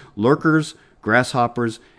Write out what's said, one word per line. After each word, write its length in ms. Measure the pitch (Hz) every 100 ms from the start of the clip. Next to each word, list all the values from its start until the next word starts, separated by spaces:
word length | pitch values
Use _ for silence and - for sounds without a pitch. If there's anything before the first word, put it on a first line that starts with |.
| - -
lurkers, 580 | 113 147 160 156 151 - _ _
grasshoppers, 760 | - 117 127 131 120 120 117 110 _